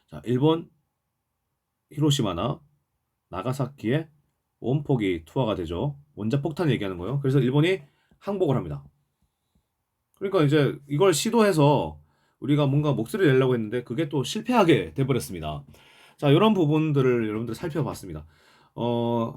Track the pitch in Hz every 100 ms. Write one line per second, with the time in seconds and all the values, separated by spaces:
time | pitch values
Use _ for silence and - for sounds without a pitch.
0 | _ 76 - 123 147 165 - _ _ _
1 | _ _ _ _ _ _ _ _ _ -
2 | 151 139 104 85 113 - _ _ _ _
3 | _ _ _ 90 110 139 123 - 104 143
4 | 165 _ _ _ _ _ 107 143 143 131
5 | 101 85 - 139 117 95 82 85 139 143
6 | _ - 107 139 170 151 165 110 101 90
7 | 90 139 139 139 123 143 165 185 - _
8 | _ _ - 202 175 120 87 71 - _
9 | _ _ _ _ _ _ _ _ _ _
10 | _ - 196 190 147 151 131 - - 147
11 | 196 151 226 233 208 160 143 135 80 78
12 | _ _ _ - 127 143 143 143 147 127
13 | 113 208 175 131 131 123 107 120 120 113
14 | 160 147 127 214 226 247 180 127 82 -
15 | 127 117 - 90 76 73 - - _ _
16 | - _ 147 151 214 196 151 156 156 143
17 | 127 120 110 107 117 113 180 156 113 87
18 | 95 76 78 _ _ _ _ - 117 120
19 | 117 117 117